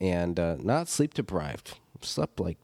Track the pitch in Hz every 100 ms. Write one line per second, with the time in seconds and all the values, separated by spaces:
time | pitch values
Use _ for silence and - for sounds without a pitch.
0 | 92 87 87 87 85 76 98 147 170 -
1 | 147 - 107 92 73 - - - _ -
2 | - - - - 87 82